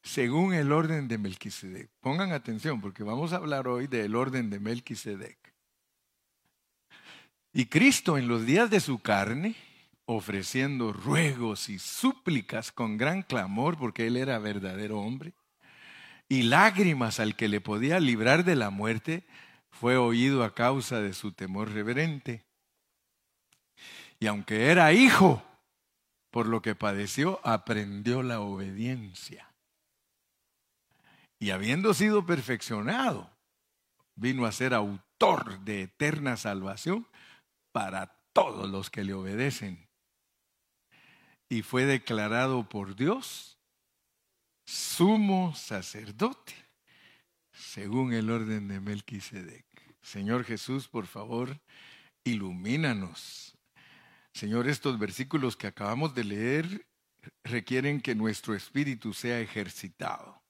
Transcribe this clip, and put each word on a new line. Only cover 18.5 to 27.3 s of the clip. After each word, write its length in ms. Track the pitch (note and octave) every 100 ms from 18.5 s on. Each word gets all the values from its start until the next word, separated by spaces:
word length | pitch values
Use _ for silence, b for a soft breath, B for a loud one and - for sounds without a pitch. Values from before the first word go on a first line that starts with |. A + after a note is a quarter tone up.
| D3+
la 140 | G#2
muerte, 560 | G2 G#2 A2 - E3 _ B B B _
fue 280 | - A#2+ B2+
oído 480 | A#2+ A#2 C3 C3+ A2
a 100 | -
causa 460 | A#2+ C3+ - A#2+
de 100 | G2+
su 220 | F#2 G#2
temor 380 | - F#2+ F#2+ G#2+
reverente. 760 | G#2 G#2 B2 E3 C#3+ - A2+ _ _ _ _ _ _ _ _ _ _ _ _ _ _ B B B B
Y 60 | A2
aunque 460 | G#2 - G#2+ C3
era 220 | E3+ D#3+
hijo, 500 | F#3+ C4 - F#3+ B2 - _ _ _ _ _ _ _ _
por 160 | A#2 A2+
lo 160 | A2+
que 100 | A2
padeció, 640 | G2+ G#2+ G2+ G2+ - D#3+